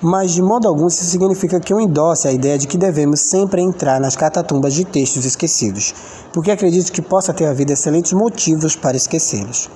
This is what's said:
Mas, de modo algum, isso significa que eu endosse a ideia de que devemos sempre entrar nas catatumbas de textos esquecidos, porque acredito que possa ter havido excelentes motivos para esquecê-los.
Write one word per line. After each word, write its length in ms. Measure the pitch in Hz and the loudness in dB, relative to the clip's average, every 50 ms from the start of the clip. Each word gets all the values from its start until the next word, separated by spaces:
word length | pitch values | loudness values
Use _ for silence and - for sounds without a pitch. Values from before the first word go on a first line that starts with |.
| - | 0
Mas, 280 | 170 180 190 190 185 | 0 0 2 0 0
de 100 | 170 170 | 0 2
modo 260 | 180 190 214 247 220 190 | 2 2 2 2 2 2
algum, 200 | 165 147 160 175 | 2 2 2 0
isso 160 | 170 - 180 | 0 0 -4
significa 560 | 175 190 185 185 190 190 190 - 170 180 180 | -2 0 2 2 2 2 0 0 0 0 0
que 120 | 165 - | 0 0
eu 80 | 190 214 | 0 2
endosse 480 | 226 202 151 147 151 165 165 151 - 139 | 2 2 2 4 4 2 2 2 0 0
a 40 | |
ideia 260 | 131 127 127 139 143 143 | 0 2 2 2 0 0
de 80 | 139 | -2
que 100 | 139 - | -2 -2
devemos 440 | 180 180 190 170 147 147 143 147 151 | 0 0 0 2 2 2 2 2 0
sempre 420 | - - - 190 196 196 190 180 | 0 0 0 0 0 2 0 0
entrar 380 | 180 185 175 180 - 143 135 135 | 0 0 0 0 0 0 2 2
nas 140 | 135 135 - | 0 -2 0
catatumbas 580 | - 165 156 156 180 165 - 156 139 135 143 135 | 0 0 0 0 0 -2 0 0 0 2 0 0
de 100 | 151 185 | 0 -2
textos 420 | 180 - 147 135 117 - - 127 | -2 0 0 0 0 0 -2 -2
esquecidos, 680 | 131 123 - - 160 - - 131 107 95 101 104 - - - - - - - - - - | -4 -2 -2 -2 -2 -2 0 -2 -2 -2 -2 -4 -6 -6 -8 -16 -18 -20 -20 -20 -6 -4
porque 160 | 175 160 190 | -2 0 0
acredito 420 | 208 202 208 180 165 185 180 - | 0 2 2 2 2 2 0 0
que 120 | - - 160 | -2 -6 -4
possa 280 | - - 190 185 - | 0 0 0 2 0
ter 140 | 160 - 165 | -2 0 0
havido 260 | 151 143 127 143 139 | 0 2 0 0 0
excelentes 400 | 143 139 - 160 147 165 175 - | 0 0 0 0 0 0 0 2
motivos 640 | 185 185 214 233 220 - - 165 160 156 156 156 - | 0 2 0 0 0 -2 0 0 0 2 0 -2 -2
para 220 | - - 143 127 131 | -2 -2 -2 0 0
esquecê-los. 720 | - - - 165 - - - 107 98 104 123 - - - - | -2 -2 -2 -2 -2 -2 -4 -4 -6 -6 -6 -6 -6 -6 -12